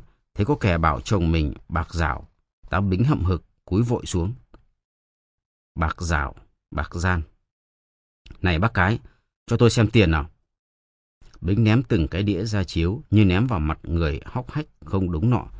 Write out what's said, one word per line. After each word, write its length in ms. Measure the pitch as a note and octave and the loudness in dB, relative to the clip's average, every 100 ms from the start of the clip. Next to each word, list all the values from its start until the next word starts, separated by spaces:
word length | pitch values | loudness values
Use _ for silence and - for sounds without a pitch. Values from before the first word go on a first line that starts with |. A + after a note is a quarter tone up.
| - _ _ | -8 _ _
thấy 120 | - G#2 | -4 -2
có 100 | C#3+ | 0
kẻ 180 | G#2+ E2 | 0 2
bảo 240 | E2 B1+ | 0 -2
chồng 300 | - G2+ E2 | -2 0 2
mình 220 | E2 D2 - - | 2 0 -6 -8
bạc 240 | E2 E2 | -6 -4
rảo. 340 | E2+ D#2 A#1+ - _ _ _ - | -2 -2 -4 -10 _ _ _ -6
Tám 200 | - G2+ | -2 0
Bính 140 | F#2 | 2
hậm 200 | B2+ D3+ | 2 2
hực, 200 | F2 F2+ - _ - | 0 -2 -4 _ -2
cúi 160 | F2+ | 0
vội 240 | A#2+ A#2+ - | 0 -2 -2
xuống. 280 | F#2 F2 B2+ - - _ _ _ _ _ _ _ _ _ _ _ - | -4 -4 -6 -16 -20 _ _ _ _ _ _ _ _ _ _ _ -4
"Bạc 200 | E2 - | -4 -4
rảo, 340 | E2+ D#2+ C2+ - - _ _ | -4 -2 -4 -10 -20 _ _
bạc 240 | - D2 E2+ | -8 -8 -4
gian. 260 | F2+ F2 D2+ _ _ _ _ _ _ _ _ _ - - | -2 -2 -4 _ _ _ _ _ _ _ _ _ -20 -6
Này 180 | F2+ E2 | -2 0
bác 140 | A2 | 0
cái, 260 | - F2+ A2+ - _ _ _ - | 2 0 0 -6 _ _ _ -4
cho 120 | A#2 | 4
tôi 120 | A#2 | 4
xem 200 | A#2+ G#2+ | 4 4
tiền 220 | A#2 F2 | 4 4
nào." 180 | D#2+ C#2 _ _ _ _ _ _ _ _ _ - - - | 2 -4 _ _ _ _ _ _ _ _ _ -20 -8 -2
Bính 180 | G2+ | 2
ném 200 | A2 A#2 | 4 4
từng 240 | - G#2 D#2+ | 2 0 0
cái 160 | F2 | -2
đĩa 220 | G2+ F2+ A2 | -2 -2 -4
ra 180 | G#2+ | -4
chiếu 380 | F2+ E2+ E2+ A#2+ - | -4 -2 -2 -2 0
như 140 | G#2 G2 | 4 6
ném 220 | F2+ C3 | 4 2
vào 120 | G2 | 0
mặt 200 | D2+ D2+ | -2 -4
người 380 | - E2+ D#2+ - - | -4 -2 -2 -4 -8
hóc 260 | B2 B2 | -10 -8
hách 140 | D3+ D3+ _ - | -8 -10 _ -6
không 260 | G2 F2+ | -4 -2
đúng 180 | D#2+ A2 | 0 0
nọ. 180 | A2+ - | 0 -4